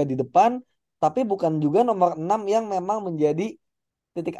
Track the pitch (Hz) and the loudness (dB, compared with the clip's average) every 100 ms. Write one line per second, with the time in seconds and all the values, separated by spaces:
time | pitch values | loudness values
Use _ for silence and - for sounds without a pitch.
0 | 139 131 131 170 220 254 - _ _ _ | 0 -2 0 4 4 2 -8 _ _ _
1 | 202 - 233 196 165 156 151 170 240 202 | -2 0 -2 0 0 0 0 2 2 2
2 | 180 156 165 220 202 214 220 190 180 214 | 0 0 -2 -2 0 0 0 -4 -2 -4
3 | 190 160 151 151 214 - _ _ _ _ | -4 0 0 0 -4 -8 _ _ _ _
4 | _ 175 170 165 | _ -8 -8 4